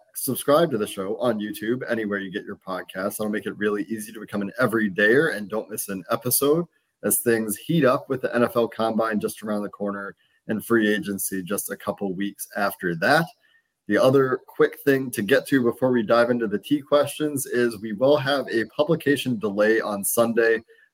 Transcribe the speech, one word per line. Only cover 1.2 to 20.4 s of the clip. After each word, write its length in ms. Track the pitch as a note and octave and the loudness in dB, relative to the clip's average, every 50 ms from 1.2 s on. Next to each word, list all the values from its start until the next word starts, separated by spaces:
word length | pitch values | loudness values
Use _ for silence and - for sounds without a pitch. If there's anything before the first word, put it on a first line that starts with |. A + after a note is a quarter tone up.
| A#2+ B2 A2+ G#2 | 0 0 0 -2
YouTube, 440 | G#2 G#2+ G#2 - G#2+ A2 A#2+ C3 - | -4 -6 -8 -6 -4 -4 -4 -4 -4
anywhere 340 | - A#2+ A2+ A2 G2+ G2+ G2 | -4 -4 -2 -2 -2 -4 -4
you 120 | G2 F#2+ | -4 -6
get 140 | F2+ G2+ - | -8 -8 -8
your 100 | - G2+ | -10 -14
podcasts. 640 | - _ F#2+ F#2 F#2 F2+ - - F#2+ F#2+ G#2 G2+ - | -12 _ -10 -8 -8 -10 -10 -8 -6 -6 -4 -4 -4
That'll 100 | G#2+ G#2+ | -4 -4
make 160 | G#2+ G#2 G2 | -4 -4 -6
it 140 | G#2+ F2+ F2+ | -8 -6 -4
really 240 | G#2 G#2+ G#2 G#2 G2 - | -2 -2 -2 -2 -4 -6
easy 200 | A2+ A2 G#2 A2 | -8 -8 -8 -10
to 100 | A2 A2 | -14 -16
become 200 | G#2 - - G#2 | -12 -8 -6 -6
an 120 | G2+ G2 - - | -6 -4 -2 -2
everydayer 800 | C3 A2+ G2+ A2+ G#2+ G2+ F2+ G#2 G#2 G#2+ A#2 C#3 E3 D#3 - | 0 0 2 0 0 0 2 4 4 6 6 6 4 2 0
and 140 | G#2 G#2 F2+ | -4 -6 -6
don't 180 | G#2+ A2 - - | -6 -6 -6 -6
miss 220 | G#2+ A2 - - | -8 -8 -8 -6
an 120 | G2 F#2+ F2+ - | -8 -6 -4 -4
episode 540 | A#2 - - B2+ - - C#3 C#3+ D3+ E3 F3 - _ _ _ _ _ _ - | -4 -2 -2 -2 0 2 4 4 4 2 0 -4 _ _ _ _ _ _ -4
as 140 | G#2+ - - | -2 -2 0
things 400 | - B2 A#2 A2+ A2 G#2+ G#2 - | 2 2 2 2 0 -2 -6 -6
heat 260 | - - E3 E3 C3+ | -4 -2 2 4 4
up 240 | A#2+ C3 C#3+ - - | 4 2 2 -2 -4
with 140 | C3+ B2+ | -6 -4
the 120 | - - - | -4 -2 0
N 80 | A#2+ | 0
F 140 | A#2+ A2+ - | 0 2 2
L 100 | A#2+ A#2 | 0 0
Combine 540 | A2 - - A2 A#2 A2+ A2 A2+ A2 A2 G2+ | 0 0 -2 -2 0 0 0 0 0 0 -2
just 220 | A2 G#2+ - - | -2 -4 -6 -8
around 200 | G#2+ G#2+ G#2+ G#2 | -6 -6 -4 -4
the 60 | G#2 G2 | -6 -8
corner 480 | - - G#2 G2+ G2+ G2+ G2 G2 - _ _ _ _ _ _ - | -8 -8 -6 -6 -6 -8 -10 -12 -14 _ _ _ _ _ _ -6
and 160 | A2 G#2 - | -6 -4 0
free 220 | - A#2 A2+ A2 | 2 4 4 4
agency 560 | G#2 G#2 G#2 F2 G2+ G2+ F#2+ - - G2+ F#2+ | 4 2 0 -2 -4 -6 -4 -6 -6 -6 -6
just 300 | F2+ E2+ G#2 G2 - - | -4 -4 -4 -4 -6 -6
a 40 | G2+ | -10
couple 380 | - - G#2 G2 - G2+ G2 F2+ | -8 -6 -8 -6 -4 -6 -6 -4
weeks 320 | F2+ G2+ G2+ G2 - - - - | -4 -6 -6 -6 -10 -14 -10 -6
after 380 | G2+ G2+ G2 - - F#2+ F2+ E2+ | -4 -2 -2 -2 -2 -4 -4 -2
that. 320 | E2 F#2 A#2 C#3+ D#3+ E3 - - _ _ _ _ _ _ _ _ _ _ - | 0 2 2 4 2 2 -2 -6 _ _ _ _ _ _ _ _ _ _ 0
The 100 | G#2 G#2+ | 2 4
other 440 | A#2+ C3 C3 C#3 C3+ C3 B2+ - - | 6 6 6 4 4 2 0 -4 -6
quick 320 | - - - D#3 - - - - | -6 -2 0 0 0 0 0 0
thing 260 | C#3+ C3+ C3+ C3+ B2+ | 2 2 2 0 -4
to 120 | - - | -4 -4
get 220 | G#2 G2 C3+ B2+ - - | 0 2 2 2 2 2
to 120 | C#3+ C3+ | 2 2
before 300 | A#2+ A#2+ A2+ - B2+ C3 | 4 2 0 0 2 2
we 140 | B2+ A#2+ G#2+ | 2 2 2
dive 260 | G2 A#2 A#2 A#2+ A#2+ | 4 4 4 4 4
into 160 | B2 A#2+ A#2 | 2 0 0
the 140 | - G#3 - | -2 -2 -4
T 200 | - - D3 D3+ | -2 -2 -2 -2
questions 680 | C#3 - C#3+ D3 C#3 - - - D3+ D3+ D3 C3+ - | 0 2 2 2 2 2 -2 -4 -4 -4 -4 -4 -6
is 360 | - - A#2+ A#2+ A#2+ A2+ F#2+ | -2 0 0 0 0 -2 -4
we 120 | G#2 A2+ G#2+ | -8 -8 -2
will 220 | G2 C3 C#3 D3 | 2 4 4 4
have 300 | D3 C3+ C#3 D3 C3+ A#2 G2 | 4 2 0 -2 -2 -2 -2
a 160 | G2+ C3 A#2+ | -2 -2 -2
publication 720 | - - - D3 D3+ E3 E3 - C3+ C#3+ C3 - B2+ B2 G#2 | -2 -2 0 0 2 0 2 2 2 2 2 0 -2 -2 -2
delay 400 | A2 G#2 G2 G2+ G#2 G#2+ A2 A2+ | -2 -2 0 2 4 4 4 2
on 240 | - G#2 G#2 G2+ G2 | 0 -2 -4 -4 -4
Sunday. 580 | - - - A#2 A#2 A2+ A#2 | 0 2 2 2 2 4 4